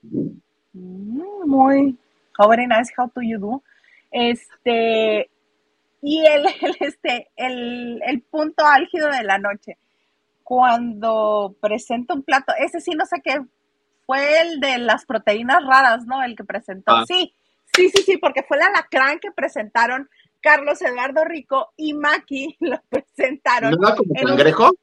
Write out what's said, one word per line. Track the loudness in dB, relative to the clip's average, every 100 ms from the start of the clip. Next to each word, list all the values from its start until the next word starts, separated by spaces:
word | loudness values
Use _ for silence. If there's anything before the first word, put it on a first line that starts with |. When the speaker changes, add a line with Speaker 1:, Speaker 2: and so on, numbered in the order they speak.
Speaker 1:
Mm, | -8 -6 -6 -10 _ _ _ -20 -18 -14 -10 -10 -10 -8 0
muy. | 4 4 4 2 -2 _ _ _ 0
How | 2
very | 2 2
nice, | 0 0 -4
how | -6
do | -4
you | -6 -6
do? | -6 -8 _ _ _ _ _
Este, | -2 -2 -2 _ _ -2 0 2 2 2 0 -4 _ _ _ _ _ _ _
y | -4 4 4
el, | 6 2
<laughs> | -2
el, | -4 -4
este, | -6 -6 -6 -6 -8 -8
el, | -6 -6 -8 -8 -10 -8 -6
el | -6
punto | _ -6 -4 2 4
álgido | 4 2 -4 -2
de | -2
la | -2 -2
noche, | -2 -8 -14 -20 _ _ _ _ _ _
cuando | -4 2 4 4 -2 -6 -2 0 0 0 -2 -4
presenta | -4 -4 -6 -8 -4 -6
un |
plato, | 0 -2 0 -4
ese | -4 -4
sí | -6 -6
no | -4
sé | -4
qué, | -4 -6 -6 _ _ _ _ _ _
fue | -2 2 2
el | 2 -2
de | -4 -2
las | 0 0 0
proteínas | -4 -2 -2 2 0
raras, | 4 6 6 2 -2
¿no? | -6
El | -6 -8
que |
presentó. | -10 -10 -10 -8 2
Speaker 2:
Ah. | 2 2
Speaker 1:
Sí, | -2 -4 _ _ _ _ 2
sí, | 4
sí, | 2
sí, | 2 0
porque | 0 -2
fue | -2 2
el |
alacrán | 2 0 -2 0 0 -2
que | -8
presentaron | -8 -6 -6 -4 0 0 -2 -10 _ _ _
Carlos | 2 4 2 -2
Eduardo | -4 -4 -4 -2
Rico | -2 -4 -4 -4 -4 _
y | -8
Maki | -4 -2 -2 -4 -10 -10 -6
<laughs> |
lo | -6 -6 _
presentaron | -8 -8 -4 -4 -2 -2 0 0 2
Speaker 2:
¿No | 2
era | 2
como | -2 -2
Speaker 1:
en |
un | 0 4
Speaker 2:
cangrejo? | 4 6 4 4